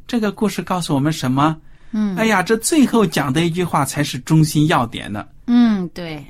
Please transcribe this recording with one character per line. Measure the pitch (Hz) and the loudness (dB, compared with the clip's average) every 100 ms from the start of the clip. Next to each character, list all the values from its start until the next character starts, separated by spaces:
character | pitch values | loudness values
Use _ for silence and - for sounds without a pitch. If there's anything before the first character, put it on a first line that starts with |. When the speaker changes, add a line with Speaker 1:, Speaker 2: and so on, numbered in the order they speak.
| - | -6
Speaker 1:
，“这 | 240 | -2
个 | 208 | -2
故 | 196 208 | -2 -2
事 | - | -2
告 | 175 185 | -4 -4
诉 | 165 139 | -2 0
我 | |
们 | 147 | 0
什 | 156 131 | -2 -2
么？” | 135 151 156 - - - | 2 0 -2 -12 -20 -8
Speaker 2:
嗯。 | 214 208 180 | -4 -2 0
Speaker 1:
哎 | 220 | 0
呀， | 202 | 2
这 | - 226 | 2 0
最 | - 320 | 2 2
后 | 247 233 196 | 4 4 2
讲 | - 143 | 0 0
的 | 147 | 0
一 | 175 | 0
句 | 170 | 0
话 | 170 165 | -2 0
才 | 131 - | -2 -2
是 | 147 - | -4 -6
中 | - 160 | 2 4
心 | 151 151 156 | 4 2 2
要 | 156 | 2
点 | 117 - - | 0 -6 -8
呢。 | 104 - - - | -10 -10 -12 0
Speaker 2:
嗯， | 240 233 202 175 | 4 4 2 -4
对。 | - 165 151 | -8 -12 -12